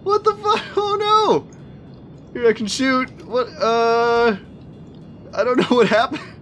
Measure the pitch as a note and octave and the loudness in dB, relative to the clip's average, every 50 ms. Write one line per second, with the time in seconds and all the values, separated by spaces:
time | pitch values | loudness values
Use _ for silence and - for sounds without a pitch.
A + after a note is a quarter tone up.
0 | - F#4+ G4+ G#4 - G#4+ G#4 - - G#4 G#4 - - - - - G#4 G#4 G4+ G4+ | 0 0 0 2 2 0 -2 0 0 0 0 0 -2 -4 -4 -4 -2 0 -2 -2
1 | G#4 G#4 G#4+ G#4+ A4 F#4+ A3+ D3+ - - - - - - - - - - - - | 0 4 4 4 4 4 2 0 0 -4 -18 -20 -20 -20 -20 -20 -20 -20 -20 -20
2 | - - - - - - - B3 A#3+ A#3 A3 - A3 G3+ F#3+ - C4 C4+ C4 B3+ | -20 -20 -20 -20 -20 -14 -10 0 2 2 2 2 -2 -6 -4 -2 0 0 2 0
3 | A#3+ - - - - D3+ G3 B3 B3 - - G#3 F#3+ A3 A3+ A#3 A#3 A#3 A3+ A#3 | -2 -4 -8 -18 -16 -6 -4 -4 -4 -4 -4 -2 0 0 2 2 2 2 2 2
4 | A#3 A#3+ A#3 A#3 A#3 A#3 G#3+ F#3+ - - - - - - - - - - - - | 2 2 2 2 4 2 2 0 -4 -16 -20 -20 -20 -20 -20 -20 -20 -20 -20 -20
5 | - - - - - - - - G3+ A#3+ B3 A#3+ D#4+ - B3 B3 A#3 E3+ - G#3+ | -20 -20 -20 -20 -20 -12 -4 -2 0 0 2 0 2 2 4 4 4 4 4 2
6 | A#3 C4+ - - - - - - | 2 0 -2 -10 -12 -14 -20 -20